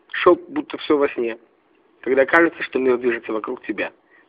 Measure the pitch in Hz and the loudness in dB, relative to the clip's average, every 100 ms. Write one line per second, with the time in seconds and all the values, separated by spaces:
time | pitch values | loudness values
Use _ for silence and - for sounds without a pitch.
0 | _ - 180 170 - 143 143 - - 151 | _ 0 4 4 0 -8 -8 -10 -2 0
1 | 143 - 117 113 _ _ _ _ _ _ | 0 -2 -6 -6 _ _ _ _ _ _
2 | - 135 131 170 165 - - 131 131 120 | -2 2 4 4 2 0 -6 -2 0 2
3 | 123 117 117 110 117 127 - 104 87 _ | 0 -2 -4 -6 -6 -12 -10 -8 -8 _
4 | _ _ | _ _